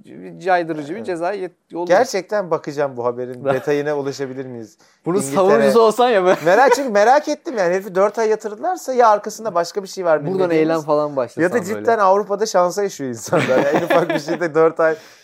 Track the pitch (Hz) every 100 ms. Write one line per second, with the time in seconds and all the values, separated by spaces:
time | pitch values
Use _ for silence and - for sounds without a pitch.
0 | 196 135 185 170 175 180 165 156 143 196
1 | 208 170 170 208 185 - _ 165 175 185
2 | 247 196 - 208 180 156 160 143 143 123
3 | 120 120 123 127 139 131 151 147 143 147
4 | 139 135 135 131 131 120 107 _ _ _
5 | - 185 139 143 190 220 220 220 226 214
6 | 247 214 185 - 156 202 269 480 269 202
7 | 220 285 302 302 349 240 175 185 202 180
8 | 208 208 226 214 214 208 311 359 - 247
9 | 233 208 214 208 220 170 170 202 190 -
10 | 175 151 147 190 180 160 160 165 156 151
11 | 151 139 120 - 175 226 185 208 214 226
12 | 190 196 190 196 220 185 180 175 196 -
13 | 135 117 - 170 127 127 143 - 170 -
14 | 180 320 147 165 170 151 160 160 160 160
15 | - -